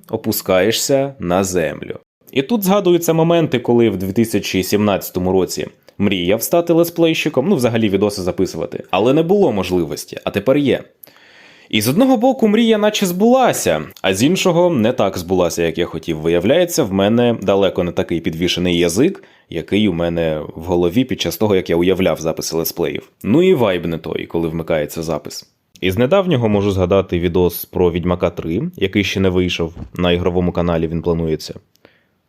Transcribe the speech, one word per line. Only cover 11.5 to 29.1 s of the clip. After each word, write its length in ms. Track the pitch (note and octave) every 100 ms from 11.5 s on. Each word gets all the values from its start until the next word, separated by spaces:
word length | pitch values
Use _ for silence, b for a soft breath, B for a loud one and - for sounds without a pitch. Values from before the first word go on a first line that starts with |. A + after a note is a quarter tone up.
| B B
І 120 | G#2+
з 60 | G#2+
одного 300 | D#3+ C4 B3+
боку, 300 | B3+ C4+ A3
мрія 300 | G#3+ A#3 G#3+
наче 280 | G#3 G#3 F#3+
збулася, 760 | F3+ A3+ C4 A#3 - - D#2 D2+ -
а 120 | F#2+
з 100 | F#2+
іншого, 460 | C3+ F#3 F#3+ E3 F3
не 240 | D3+ A2
так 240 | B2+ G2+ F#2+
збулася, 460 | E2+ F#2 E2+ E2+
як 140 | E2+ D#2+
я 80 | E2+
хотів. 320 | D#2+ - D#2
Виявляється, 680 | D#2+ F2 F#2+ D#3+ F3+ -
в 100 | A2+
мене 440 | F#2+ G2+ A#2 A#2+ A2+
далеко 420 | G2 G2 F#2+ G2
не 80 | F2
такий 300 | E2+ F2+ E2+
підвішений 560 | E2+ D#2+ F2 - F2+ F2
язик, 460 | F2 F2 D#3+ - b b b
який 380 | E2+ D#2+ G2 G#2+
у 60 |
мене 480 | E2+ E2+ E2+ E2 D#2 D#2+ -
в 80 |
голові 400 | E2 F2 F2 G2
під 180 | C3 F#2
час 160 | E2+ -
того, 180 | G#2+ F#2+
як 140 | F2+
я 60 | E2+
уявляв 440 | F2 F2+ F2+ E2
записи 360 | D#2+ D#2 - E2
летсплеїв. 540 | E2 - D2+ - - _
Ну 200 | F#2 C#3
і 100 | F#3
вайб 320 | E3+ A2 F2+ E2+
не 120 | E2
той, 280 | D#2+ - E2+
коли 220 | E2+ E2
вмикається 560 | E2 D#2+ D#2+ D2 -
запис. 460 | D#2+ D#2 - - - _ _ _
Із 160 | F2+ F#2
недавнього 520 | B2+ G3 F#3 C3+ A2+
можу 220 | G#2 G2+
згадати 480 | F#2+ F2+ G2 F#2 F2+
відос 460 | F2 F2 F2 - -
про 260 | F2+ F2+
Відьмака 380 | E2+ E2+ F2+ F2+
три, 320 | - D#2+ F2+ E3+ -
який 280 | F#2+ G#2
ще 160 | G2